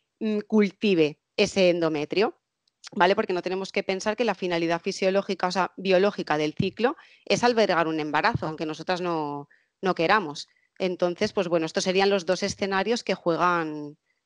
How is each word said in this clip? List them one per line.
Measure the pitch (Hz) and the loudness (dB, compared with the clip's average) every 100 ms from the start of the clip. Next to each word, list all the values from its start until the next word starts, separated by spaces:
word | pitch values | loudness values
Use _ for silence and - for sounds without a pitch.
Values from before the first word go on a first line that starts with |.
| _ _ | _ _
mm, | 220 208 208 | -4 -4 2
cultive | 220 202 - 214 175 151 156 _ - | 2 2 0 2 4 2 0 _ -2
ese | 202 196 180 | 0 4 4
endometrio, | 175 165 156 151 170 226 - _ _ _ _ - | 4 0 -2 -2 0 0 -2 _ _ _ _ -14
¿vale? | 220 180 196 | 2 4 4
Porque | 214 | 0
no | 180 | -4
tenemos | 175 190 190 | -4 -6 -4
que | 208 | -6
pensar | 190 190 214 208 | -4 -4 -4 -2
que | 233 | -2
la | 185 | -2
finalidad | 180 170 165 170 | -2 -2 0 -2
fisiológica, | 202 185 190 190 196 185 180 | -4 -2 0 0 -2 -2 -2
o | |
sea, | 185 180 - | -2 -4 -4
biológica | 190 180 202 - - 151 | 2 4 4 0 -2 0
del | 151 | 0
ciclo | - 190 - 233 339 - _ - | -2 -4 0 -2 -2 -12 _ -2
es | 196 240 | 2 2
albergar | 226 202 165 160 | 4 2 2 2
un | 160 | -2
embarazo, | 151 147 208 240 165 | -2 0 0 -2 -6
aunque | 156 160 | -6 -6
nosotras | 156 160 180 | -6 -4 -4
no, | 175 165 147 143 143 _ _ _ | -2 -2 -4 -6 -12 _ _ _
no | 190 175 | -4 0
queramos. | 165 214 156 147 - _ _ _ | 2 2 0 -8 -14 _ _ _
Entonces, | 190 180 175 175 208 | -4 -2 -2 0 -4
pues | 208 175 | -2 -2
bueno, | 170 160 | -2 -2
estos | 196 185 | -2 0
serían | 185 196 | 2 2
los | 196 170 | 2 0
dos | 180 | -2
escenarios | 196 - 196 196 202 233 | -4 -6 -4 -2 -2 -4
que | - 185 | -4 -4
juegan, | 175 160 175 170 156 151 147 151 _ _ | -2 0 2 0 -2 -6 -12 -16 _ _